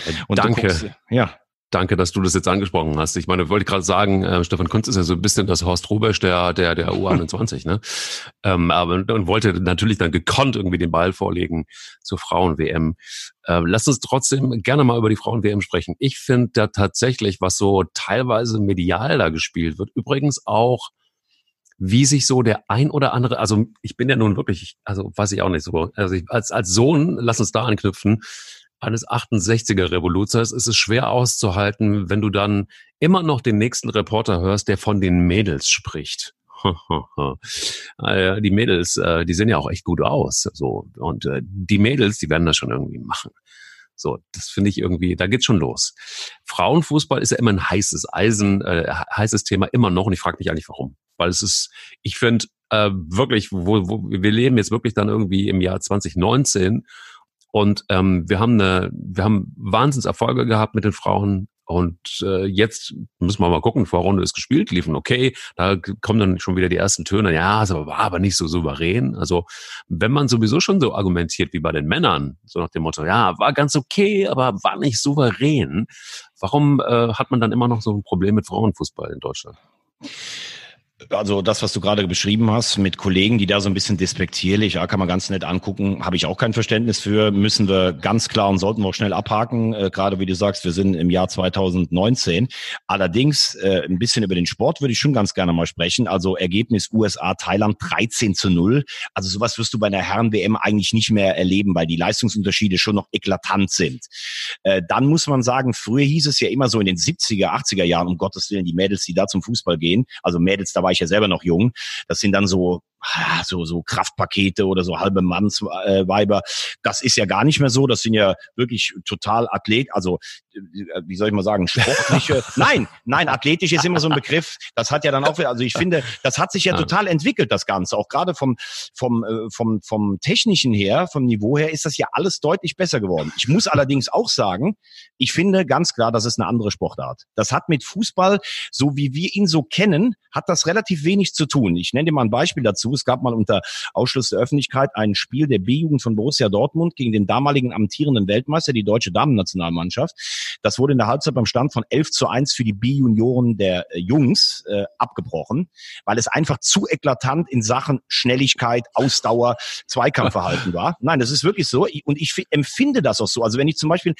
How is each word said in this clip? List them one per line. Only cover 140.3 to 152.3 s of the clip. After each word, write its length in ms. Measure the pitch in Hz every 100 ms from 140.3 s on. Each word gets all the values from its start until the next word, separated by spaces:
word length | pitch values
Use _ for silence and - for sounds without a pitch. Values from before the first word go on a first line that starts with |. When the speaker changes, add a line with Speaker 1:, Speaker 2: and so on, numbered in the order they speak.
Speaker 2:
hat 180 | - -
das 180 | 170 156
relativ 380 | 196 - 165
wenig 300 | 151 202 185
zu 120 | - 151
tun. 300 | 143 101 87
Ich 160 | 90
nenne 140 | 123 160
dir 60 |
mal 120 | 151
ein 60 | 113
Beispiel 320 | 117 165 -
dazu. 300 | 113 98 117
Es 100 | 135
gab 180 | - -
mal 120 | 127
unter 260 | 117 107 101 - - -
Ausschluss 380 | - 123 131 120
der 80 | 98
Öffentlichkeit 520 | 123 143 - 131 139
ein 200 | 104 107
Spiel 320 | 98 - 131 151
der 120 | 110
B-Jugend 440 | 95 139 160 143
von 140 | 117 107
Borussia 320 | 123 143 113
Dortmund 480 | 101 139 160 170 -
gegen 160 | 123
den 140 | 107 98
damaligen 460 | 110 139 143 123
amtierenden 540 | 110 104 - 147 120 95
Weltmeister, 460 | 107 131 160 156
die 100 | 120
deutsche 300 | 104 107 185
Damennationalmannschaft. 1040 | 165 147 113 90 92 85 85 87 117 160 - - - - -
Das 160 | 107 -
wurde 140 | 135
in 60 | 131
der 80 | 110
Halbzeit 280 | 139 -
beim 120 | 127 107
Stand 260 | 120 139
von 120 | 120 -
elf 200 | 131 156
zu 180 | -
eins 260 | 120